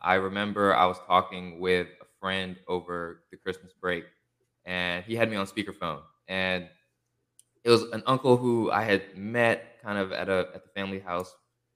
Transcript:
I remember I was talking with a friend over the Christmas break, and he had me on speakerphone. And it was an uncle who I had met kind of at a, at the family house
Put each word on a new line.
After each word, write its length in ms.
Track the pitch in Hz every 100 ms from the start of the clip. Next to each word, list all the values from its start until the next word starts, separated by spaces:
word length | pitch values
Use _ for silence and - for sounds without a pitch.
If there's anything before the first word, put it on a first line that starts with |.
I 140 | 87
remember 580 | 95 95 101 104 104 101
I 140 | 80 90
was 120 | 90
talking 540 | - 90 - 92 90 85
with 300 | 92 90 87 -
a 40 | - _
friend 340 | 95 95 92 90 -
over 560 | 90 87 87 85 85 _
the 60 | 76
Christmas 340 | 95 90 90
break, 320 | _ 90 87 - _ _ _ _ _
and 400 | 90 90 90 87
he 120 | 104 113
had 120 | 113
me 60 |
on 140 | 104 98
speakerphone. 540 | - 98 - 85 73 76 _ -
And 400 | 95 92 92 85 _ _ _ _ _ _ _ _ _
it 60 | 117
was 120 | 117 110
an 140 | 113 123
uncle 300 | 131 135 123
who 340 | 123 117 104
I 120 | 98
had 320 | 110 98 - 90
met 640 | 101 120 117 104 - -
kind 160 | 110 104
of 140 | 95
at 160 | - 95
a, 180 | 95 87
at 80 | 92
the 80 | _ 101
family 240 | 98 98
house 340 | 95 87 90 - _ _ _